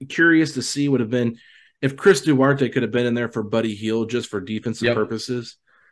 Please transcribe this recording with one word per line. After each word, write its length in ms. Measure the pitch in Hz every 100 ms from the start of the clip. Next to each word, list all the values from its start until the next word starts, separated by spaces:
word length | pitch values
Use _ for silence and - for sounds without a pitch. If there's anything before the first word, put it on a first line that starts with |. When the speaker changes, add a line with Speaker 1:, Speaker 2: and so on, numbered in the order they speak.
| 135
Speaker 1:
curious 460 | - 170 160 156 131
to 80 |
see 260 | 120 143 143
would 100 | 131
have 120 | 110
been 260 | 123 120 117 _ - _ _
if 160 | 139 139
Chris 240 | 196 190
Duarte 480 | 160 135 135 139 123
could 140 | 131
have 100 | 117
been 120 | 120 123
in 80 |
there 140 | 117 117
for 160 | 117
Buddy 320 | 107 113 113 104
Hield 340 | 110 113 110
just 200 | 120 113
for 100 | 104
defensive 460 | 92 110 113 113 120
Speaker 2:
Yep. 100 | 113
Speaker 1:
purposes, 640 | 107 113 - 123 113 - _ _ _